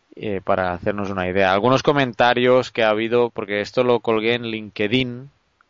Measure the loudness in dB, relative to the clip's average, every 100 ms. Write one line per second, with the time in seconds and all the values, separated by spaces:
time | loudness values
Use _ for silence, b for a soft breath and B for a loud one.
0 | _ -12 -8 -6 -2 0 0 -2 -4 -4
1 | -4 -4 -2 0 2 2 2 2 2 2
2 | 0 2 2 4 4 2 2 0 2 2
3 | 0 0 0 -4 -6 -4 -4 0 2 2
4 | 2 0 0 -2 -4 -8 -10 -4 0 0
5 | -2 -6 -16 _ _ _ _